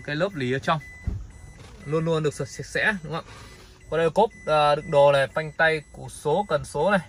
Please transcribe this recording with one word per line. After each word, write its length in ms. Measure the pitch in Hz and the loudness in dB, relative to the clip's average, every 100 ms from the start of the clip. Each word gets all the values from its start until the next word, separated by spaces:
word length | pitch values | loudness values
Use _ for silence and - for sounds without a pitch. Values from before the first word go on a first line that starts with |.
| 135 | -6
cái 100 | 147 | -2
lớp 200 | 196 170 | -2 -2
lì 180 | 123 | -2
ở 60 | 135 | -2
trong. 200 | - 156 - - - - - - - - - - 139 | 0 -2 -4 -10 -8 -8 -10 -18 -20 -20 -20 -16 -4
Luôn 200 | 160 160 | -2 0
luôn 180 | 160 | 0
được 100 | 151 | -2
sạch 320 | - 135 - - | -4 -8 -10 -8
sẽ, 280 | 156 175 202 | -2 0 -2
đúng 100 | 151 | -6
không 120 | - - | -10 -10
ạ? 60 | - - - - - - | -18 -20 -20 -20 -20 -4
Còn 80 | 156 | 0
đây 80 | 165 | 2
là 60 | 180 | 4
cốp, 140 | 226 - - | 2 0 0
à, 300 | 151 147 147 | 4 4 2
đựng 160 | 151 | 2
đồ 200 | 143 143 | 6 6
này, 160 | 139 131 | 6 2
phanh 240 | 160 156 | -2 -6
tay, 300 | - 160 160 - | 0 2 2 -6
củ 180 | - 131 | -16 -16
số, 360 | - 147 170 208 | -6 0 0 0
cần 160 | - 131 | -2 -2
số 260 | 143 175 | -2 2
này. 80 | 202 | 2